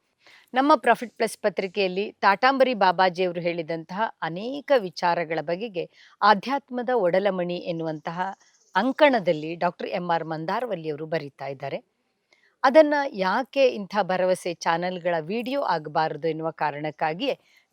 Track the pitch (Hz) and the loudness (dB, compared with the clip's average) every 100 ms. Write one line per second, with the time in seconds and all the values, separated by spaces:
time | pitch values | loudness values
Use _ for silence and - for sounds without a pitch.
0 | _ _ _ - _ 247 285 302 247 220 | _ _ _ -20 _ 0 4 4 4 0
1 | 233 - 226 - 214 - 190 208 190 180 | -2 -4 -4 -2 -4 -2 -4 -2 -2 -2
2 | 214 - 208 202 254 269 254 220 190 175 | -6 0 2 4 4 4 2 4 2 4
3 | 185 170 185 175 170 170 156 165 156 185 | 2 2 -2 -2 -4 -4 -4 -6 -8 -6
4 | 226 - 160 170 226 285 - 269 185 - | -6 -6 -8 -6 -8 -8 0 0 0 -4
5 | 175 175 160 160 151 175 226 175 156 _ | -2 0 -2 -4 -4 -6 -6 -8 -10 _
6 | - - 202 208 233 277 - 247 233 247 | -20 2 4 4 2 -4 -4 -6 -2 0
7 | 180 180 202 185 175 175 185 165 160 156 | 2 2 2 0 -4 -4 -6 -6 -6 -6
8 | 170 170 190 202 _ _ _ 185 247 262 | -8 -6 -8 -10 _ _ _ -2 0 4
9 | 294 240 170 151 156 170 175 - 247 196 | 4 6 2 0 -4 -4 -4 -4 -6 -4
10 | 175 165 160 156 160 208 247 180 156 147 | -2 -2 -2 -6 -4 -4 -4 -6 -6 -8
11 | 160 160 143 - 139 139 143 165 - _ | -6 -6 -6 -12 -12 -10 -10 -10 -12 _
12 | _ _ _ _ _ _ - 302 302 294 | _ _ _ _ _ _ 6 8 8 4
13 | 285 220 185 220 262 277 254 233 190 214 | -2 -2 0 0 0 2 2 2 -2 -2
14 | 180 185 185 185 185 165 175 165 180 185 | 0 2 2 0 -2 -2 0 0 0 -2
15 | 170 170 156 226 226 285 262 165 151 156 | -2 -2 -2 -6 -4 -2 -2 -2 -2 -2
16 | 156 151 160 156 160 - 151 143 156 - | -2 -2 -4 -4 -6 -4 -4 -4 -8 -4
17 | 160 170 269 190 _ _ _ | -4 -2 -4 -6 _ _ _